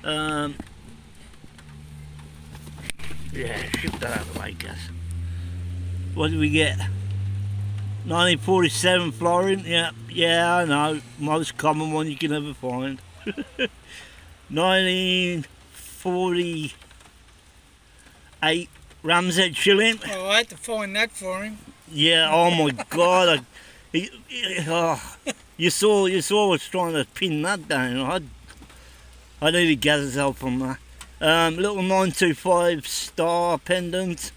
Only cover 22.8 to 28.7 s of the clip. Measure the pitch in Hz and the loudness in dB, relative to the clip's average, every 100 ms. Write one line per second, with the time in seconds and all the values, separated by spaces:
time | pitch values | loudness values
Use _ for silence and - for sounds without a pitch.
22.8 | - 160 175 185 180 151 120 - - - | -6 2 6 6 6 4 0 -20 -20 -20
23.8 | - 165 196 233 - 247 208 180 156 165 | -6 -4 -4 -12 -14 -8 -6 -4 -2 0
24.8 | 165 139 - - - - - - 165 - | 0 -2 -6 -12 -10 -10 -12 0 0 4
25.8 | 208 208 190 185 - 208 202 160 - 185 | 4 4 4 2 2 2 4 2 0 -2
26.8 | 175 160 131 - 180 151 160 196 151 143 | 0 0 -4 -4 -2 0 -2 -4 -2 -2
27.8 | 127 123 135 180 147 - - - - | 0 -2 -2 -4 -6 -18 -20 -20 -20